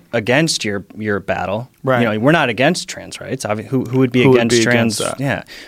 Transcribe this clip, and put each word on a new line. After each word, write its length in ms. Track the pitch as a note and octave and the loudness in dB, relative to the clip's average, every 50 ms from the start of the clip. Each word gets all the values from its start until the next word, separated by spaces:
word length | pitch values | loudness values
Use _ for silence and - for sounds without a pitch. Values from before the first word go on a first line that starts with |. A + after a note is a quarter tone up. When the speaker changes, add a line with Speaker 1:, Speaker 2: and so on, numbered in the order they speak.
| - _ - | -8 _ -4
Speaker 1:
against 500 | B2 G#2 A2 B2 C#3+ E3 D#3+ - - - | -4 0 2 2 2 2 0 -2 -4 -4
your, 220 | G#2+ G2+ G2+ - - - | -4 -4 -4 -8 -10 -12
your 240 | G2+ G#2+ G#2+ G2+ G2 | -8 -4 -2 -2 -2
battle. 500 | - - F#2 - F2+ F2+ G2 A2 B2 - _ _ - | -2 -4 -4 -4 -2 -4 -4 -6 -6 -10 _ _ -2
Speaker 2:
Right. 180 | C3 C3 B2 | 0 0 2
Speaker 1:
You 40 | A#2+ A2+ G#2+ | 2 0 0
know, 60 | G#2+ | 2
we're 120 | A2 C#3 | 2 4
not 180 | D#3+ E3+ D3 B2 | 4 4 2 0
against 380 | A2+ G#2+ B2+ D3+ F3+ - - | 0 2 2 2 2 0 -6
trans 320 | - - - F#2 F2 - - | -10 -12 -14 -14 -16 -16 -14
rights. 240 | - G2+ - - - | -10 -8 -8 -6 -4
Obvi-, 220 | G#2 G#2+ A2 A2 | -4 -4 -4 -4
who, 180 | A2 C3 B2+ G#2+ | -4 -2 -2 -2
who 140 | A#2 B2 | 0 0
would 140 | C3 C3 B2 | 2 2 2
be 100 | B2 B2+ B2 | 4 4 6
Speaker 2:
Who 60 | C3 | 6
would 80 | B2+ B2 | 6 6
Speaker 1:
against 160 | A#2 A#2 A#2+ A#2+ | 4 4 2 2
Speaker 2:
be 40 | A2+ | 4
Speaker 1:
trans? 360 | A#2+ A#2+ A#2+ A#2 A#2 G#2+ - | 4 4 2 2 2 0 -2
Speaker 2:
against 160 | - - - | -4 -4 -4
that? 60 | - C3+ | -4 -4
Speaker 1:
Yeah, 200 | C#3 A2+ F#2 - - - - - | -4 -4 -4 -6 -12 -18 -20 -20